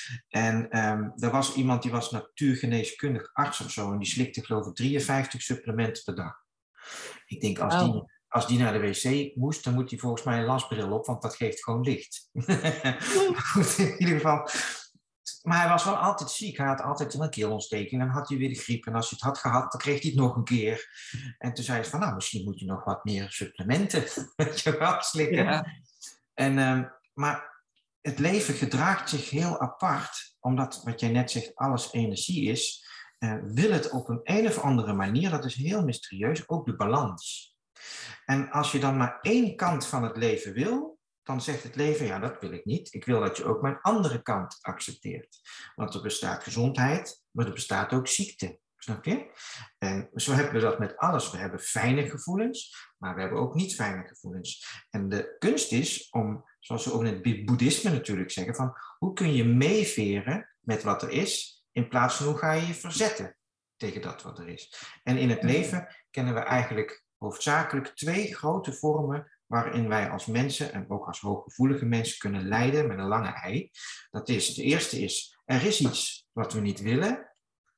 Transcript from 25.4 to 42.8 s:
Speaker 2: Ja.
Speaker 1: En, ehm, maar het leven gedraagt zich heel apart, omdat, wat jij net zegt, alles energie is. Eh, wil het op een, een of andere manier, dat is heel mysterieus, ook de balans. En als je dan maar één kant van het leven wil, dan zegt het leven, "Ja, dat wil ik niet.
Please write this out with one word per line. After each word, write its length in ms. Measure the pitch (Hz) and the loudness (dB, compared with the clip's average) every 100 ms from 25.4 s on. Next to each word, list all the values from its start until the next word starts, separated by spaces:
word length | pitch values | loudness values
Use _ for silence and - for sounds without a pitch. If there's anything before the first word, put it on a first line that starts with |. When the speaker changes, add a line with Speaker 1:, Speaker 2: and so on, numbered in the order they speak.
Speaker 2:
Ja. 220 | 131 151 151 - - _ - - _ | 4 2 -2 -10 -20 _ -20 -20 _
Speaker 1:
En, 240 | - 135 135 | 0 2 4
ehm, 260 | 131 131 127 - _ | 4 4 0 -8 _
maar 500 | - 143 - - - _ _ _ _ | -2 -2 -2 -6 -18 _ _ _ _
het 180 | - 135 | -4 0
leven 340 | 160 202 - | 2 4 2
gedraagt 560 | 135 131 127 170 190 - | 0 0 2 4 2 0
zich 200 | 143 - | -4 -2
heel 300 | 143 170 - | 0 0 0
apart, 760 | 127 - 185 - - - - _ | -4 0 0 0 -2 -10 -14 _
omdat, 420 | 127 127 127 - | 0 0 0 -4
wat 160 | - 117 | -6 -2
jij 100 | 120 | 2
net 220 | 120 127 | 2 2
zegt, 240 | - - - | -2 -6 -2
alles 380 | 135 123 - | 0 0 0
energie 560 | 117 113 98 - 180 104 | 0 0 0 -2 0 2
is. 380 | 127 - - - - - _ | 0 -2 -6 -14 -18 -18 _
Eh, 200 | 113 107 | -4 -4
wil 280 | 101 113 214 | -2 2 4
het 180 | 175 - | 4 2
op 200 | 127 - | -2 -2
een, 100 | 117 | -4
een 240 | - 202 226 | 0 2 4
of 100 | - | 2
andere 340 | 139 123 104 | 2 2 2
manier, 360 | 98 98 117 185 | 0 2 2 2
dat 160 | 151 - | 0 -2
is 100 | 123 | -2
heel 280 | 151 208 | 0 2
mysterieus, 680 | 151 117 - 98 110 160 - | 0 -2 -6 -2 0 0 -2
ook 160 | - - | -4 -2
de 100 | 92 | -2
balans. 800 | 104 135 180 85 - - - _ _ - - - - - - | 2 2 0 -4 -10 -12 -14 _ _ -20 -16 -14 -14 -8 0
En 260 | 135 135 | 0 2
als 200 | 147 139 | 0 0
je 80 | 139 | 2
dan 180 | 135 135 | 2 4
maar 220 | 123 - | 2 0
één 340 | 185 247 226 - | 2 4 4 2
kant 300 | 175 151 - | 2 2 0
van 180 | 135 | 0
het 140 | 120 113 | 0 2
leven 360 | 117 107 104 | 2 2 0
wil, 460 | 101 185 262 311 - _ _ | -2 0 0 -4 -10 _ _
dan 180 | - 131 | -6 -4
zegt 220 | 156 131 | -4 -6
het 120 | 120 139 | -6 0
leven, 300 | 147 151 110 | 2 2 0
"Ja, 140 | 95 | -2
dat 200 | 113 - | -4 -6
wil 120 | 87 | -10
ik 140 | 87 104 | -8 -2
niet. 280 | 156 | -4